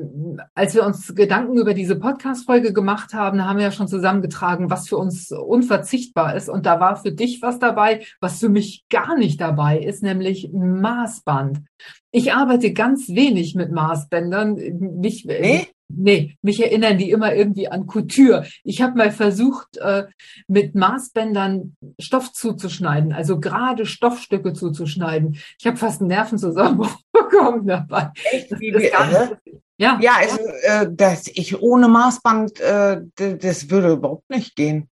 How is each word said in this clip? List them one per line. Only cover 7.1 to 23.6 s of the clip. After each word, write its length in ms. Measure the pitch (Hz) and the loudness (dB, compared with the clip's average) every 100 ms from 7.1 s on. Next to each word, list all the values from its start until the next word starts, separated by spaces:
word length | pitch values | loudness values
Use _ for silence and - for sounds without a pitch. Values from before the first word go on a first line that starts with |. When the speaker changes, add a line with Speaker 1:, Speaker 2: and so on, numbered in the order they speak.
Speaker 1:
dich 320 | 156 247 - | -4 -4 -4
was 160 | 240 247 | -6 -2
dabei, 460 | 247 220 214 220 - _ | -2 2 2 0 -6 _
was 180 | 180 - | -8 -2
für 100 | 226 | 0
mich 360 | 202 202 - _ | 2 0 -8 _
gar 280 | - - 330 | -2 0 0
nicht 240 | 190 147 | 0 0
dabei 400 | 165 147 147 156 | -2 0 2 0
ist, 240 | - 208 | -2 -6
nämlich 400 | 202 185 185 185 | -4 -2 -2 -4
ein 360 | - 190 185 185 | -6 -4 -2 0
Maßband. 840 | 214 240 233 - - 135 139 147 - _ - - _ | -2 -2 -6 -8 -4 -4 -2 -6 -10 _ -20 -20 _
Ich 200 | 240 247 | 0 2
arbeite 400 | 254 262 247 214 | 2 2 2 2
ganz 360 | 180 226 269 - | 0 0 0 -2
wenig 480 | 180 285 190 160 180 | 2 2 2 -2 -4
mit 160 | 151 | -4
Maßbändern. 840 | 151 156 160 - 170 175 190 214 196 147 175 190 175 | -2 -2 -2 -4 -4 -2 -2 -2 -4 -6 -6 -6 -4
Mich, 240 | 202 - | -4 -4
Speaker 2:
Nee? 420 | - 151 185 311 349 _ _ | -8 -2 2 0 -2 _ _
Speaker 1:
nee, 500 | 147 196 190 147 - | -2 2 4 2 -4
mich 220 | 202 208 | -2 0
erinnern 340 | 226 220 220 196 | 0 2 2 2
die 140 | 190 | 2
immer 240 | 220 214 | 0 2
irgendwie 320 | 185 208 196 190 | 2 0 0 -4
an 220 | 190 196 | -6 -6
Couture. 580 | 220 - - 262 185 151 - | -6 -2 6 6 6 0 -12
Ich 180 | - 143 | -10 -2
hab 140 | 247 | 0
mal 160 | 247 214 | 2 0
versucht, 640 | - 208 190 254 269 - - | 2 0 2 0 0 -10 -8
äh, 260 | 196 202 202 _ - - - | -2 -2 -4 _ -20 -20 0
mit 300 | 196 151 196 | 2 2 2
Maßbändern 1000 | 190 254 - 226 220 202 196 190 - - - - | 0 0 -4 -4 -2 -2 -2 -4 -6 -16 -20 -18
Stoff 320 | - 262 254 | -4 -2 -2
zuzuschneiden, 800 | - 226 - 185 - 165 147 156 | -8 -6 -6 -8 -6 -2 0 0
also 280 | 160 160 170 | -2 -2 -2
gerade 460 | 180 240 | -2 -2